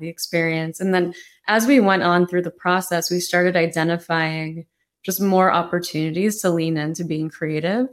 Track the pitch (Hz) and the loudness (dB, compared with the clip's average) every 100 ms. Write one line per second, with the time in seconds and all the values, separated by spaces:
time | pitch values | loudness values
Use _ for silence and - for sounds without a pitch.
0 | 160 165 - 170 165 160 160 - 190 185 | -14 -10 -4 -2 0 -2 -4 -4 0 0
1 | 175 - - _ - 220 233 277 196 190 | 0 -6 -20 _ 0 2 6 6 6 4
2 | 175 175 180 180 175 - 180 185 185 170 | 4 2 2 0 -4 -4 -2 -2 0 -2
3 | - 175 175 175 180 175 165 170 160 170 | -2 -4 0 2 2 2 0 0 -2 -2
4 | 170 165 160 160 160 160 - _ _ _ | -2 -2 -2 -4 -6 -10 -16 _ _ _
5 | - 180 196 190 185 170 170 175 175 156 | -8 -2 2 4 4 2 0 -4 -4 -4
6 | 160 165 208 208 185 170 160 160 151 160 | -4 0 -2 0 0 0 0 -2 -4 -6
7 | 170 156 160 - 156 151 170 220 262 | -6 -4 -6 -6 -6 -4 -2 -2 -4